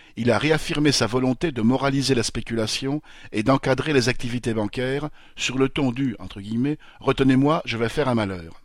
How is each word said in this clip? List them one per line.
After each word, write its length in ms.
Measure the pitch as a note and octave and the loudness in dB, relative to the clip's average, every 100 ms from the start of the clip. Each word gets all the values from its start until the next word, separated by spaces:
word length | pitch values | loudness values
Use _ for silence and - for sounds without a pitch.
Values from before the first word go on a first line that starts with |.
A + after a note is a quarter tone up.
| - - | -16 -4
il 140 | A#2+ | 2
a 80 | G#2 | 2
réaffirmé 540 | D3 D#3 - D#3 D3 | 4 0 0 0 2
sa 160 | - A2 | 4 2
volonté 420 | B2+ B2+ B2+ E3+ | 2 0 0 -2
de 100 | A#2 | 0
moraliser 540 | A2 B2+ C3+ C#3 C3 | 2 2 2 0 2
la 80 | B2 | 0
spéculation 800 | A2 A#2+ G#2 A2+ A2 - C3+ D3 - - - | 0 -4 -6 -4 -4 -4 -4 -6 -8 -20 -8
et 100 | G#2+ | -2
d'encadrer 500 | A2 C3+ C#3+ C3 D#3 | 2 2 2 0 2
les 160 | C#3 A#2 | 2 2
activités 460 | A#2+ A#2+ A#2+ A#2+ | 0 -2 -4 -2
bancaires 560 | A2 G2+ B2+ B2+ C#3 D3 - - | -2 -2 -4 -4 -4 -6 -12 -18
sur 240 | - - B2+ | -8 -4 0
le 100 | C3+ | 0
ton 220 | - C3+ | 0 -2
du, 240 | A#2+ C3+ G2+ | 0 -2 -4
entre 200 | F2+ G#2 | -10 -12
guillemets, « 380 | G2+ A2+ C#3 D3+ - - | -6 -2 -2 -2 -8 -8
retenez-moi, 600 | C3 B2+ C3+ C3 C#3+ E3 | -2 2 4 6 4 2
je 120 | A#2 A#2 | -2 -2
vais 120 | A2+ | -2
faire 200 | - C3 | 0 0
un 60 | |
malheur ». 480 | A#2 G2+ F#2 E2 - | 0 0 -4 -12 -18